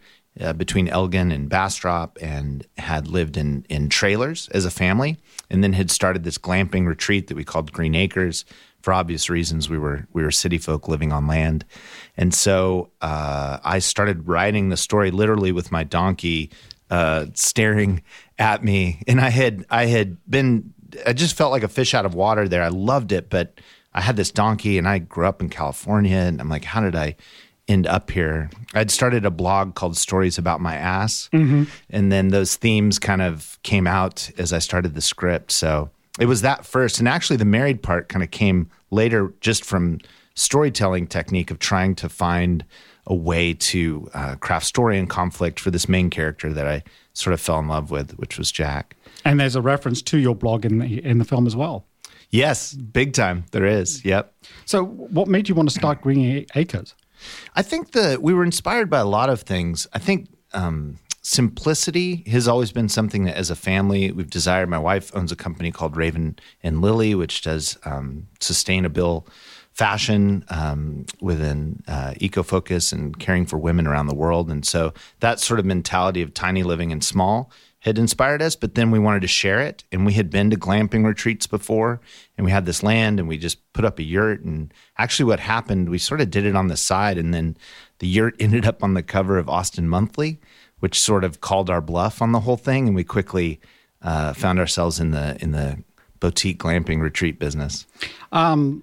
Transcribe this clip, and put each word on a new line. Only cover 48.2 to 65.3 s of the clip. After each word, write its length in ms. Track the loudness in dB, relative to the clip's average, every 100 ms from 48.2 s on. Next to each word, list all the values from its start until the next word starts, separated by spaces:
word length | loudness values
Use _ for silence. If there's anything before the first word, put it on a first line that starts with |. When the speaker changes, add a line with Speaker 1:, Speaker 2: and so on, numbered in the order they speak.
| -12 -6
Speaker 1:
was 120 | -6
Jack. 460 | -4 -4 -4 -8 -18 -20 -4 2
Speaker 2:
And 120 | 4
there's 180 | 4 2
a 40 |
reference 380 | 2 0 0 -4
to 160 | 0 2
your 160 | 2
blog 300 | 2 0 0
in 140 | 2 0
the, 260 | 0 -4
in 140 | 2 2
the 60 |
film 220 | 2 2 2
as 80 |
well. 300 | 0 -4 -6 -14 _ -20 -20 -2
Speaker 1:
Yes, 420 | 2 2 2 -4
big 380 | -12 -4 0 0
time. 320 | 2 0 0 -4
There 160 | 0 2
is. 380 | 2 0 -4
Yep. 280 | 0 0 0 _ -20 -20
Speaker 2:
So 200 | -2 0
what 440 | 0 -6 -4 0 2
made 200 | 2 2
you 60 |
want 140 | 2 2
to 60 |
start 260 | 2 0 0
Green 460 | 2 2 2 0 -4
Acres? 400 | -2 -2 -2 -8 -20 _ _ -20 -18 -8
Speaker 1:
I 80 | -4
think 300 | -2 -2 -2
that 300 | 2 2 2
we 100 | 2
were 100 | 4
inspired 440 | 2 0 0 0 2
by 100 | 2
a 40 | 2
lot 220 | 2 2
of 120 | 0
things. 440 | -2 -2 -2 -4 -6
I 60 | -6
think, 300 | -2 -2 -2 _ _
um, 440 | -4 -4 -4 -6 -12 -14 -12 -4 2
simplicity 800 | 2 0 -2 0 0 -2 -2 -4 0
has 200 | 0 4
always 240 | 2 2
been 160 | 0 0
something 360 | 0 0 0
that 120 | 0 0
as 140 | -4
a 60 | -4
family 540 | -2 2 2 2 0
we've 180 | -2 -6
desired. 380 | -2 0 2 0
My 80 | 0
wife 320 | 0 0 -2
owns 160 | -6 -4